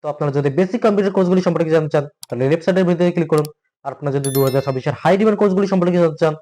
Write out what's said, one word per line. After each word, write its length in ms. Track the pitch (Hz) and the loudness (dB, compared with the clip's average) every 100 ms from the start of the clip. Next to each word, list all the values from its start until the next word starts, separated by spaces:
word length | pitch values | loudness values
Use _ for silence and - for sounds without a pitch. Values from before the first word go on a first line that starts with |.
তো 40 | 151 | -8
আপনারা 240 | - 147 | -4 -2
যদি 180 | 139 139 | 0 -2
বেসিক 320 | 135 190 233 | 0 -2 0
কম্পিউটার 320 | 226 208 196 | 0 2 0
কোর্সগুলি 280 | 196 180 185 | 0 2 2
সম্পর্কে 280 | 185 165 165 | 0 -2 0
জানতে 200 | 160 156 | 0 2
চান, 160 | 151 143 _ - | -2 -4 _ -12
তাহলে 220 | 123 135 | -2 0
লেফট 140 | 165 | 0
সাইডের 200 | 165 185 | 0 0
ভিডিওতে 280 | 180 170 175 | 0 2 0
ক্লিক 180 | 175 156 | 0 0
করুন। 120 | 156 151 _ _ _ | 0 -2 _ _ _
আর 60 | 139 | -12
আপনারা 220 | 131 143 139 | -8 -4 -4
যদি 120 | 139 | -2
দুহাজার 260 | 135 135 135 | 0 2 0
ছাব্বিশের 320 | 139 131 147 | -2 -4 -6
হাই 240 | - 160 190 | 0 2 4
ডিমান্ড 220 | 220 208 | 2 2
কোর্সগুলি 280 | 208 185 190 | 2 2 0
সম্পর্কে 300 | 190 175 175 | 0 2 2
জানতে 220 | 170 151 | 2 2
চান 80 | 160 151 | -2 -2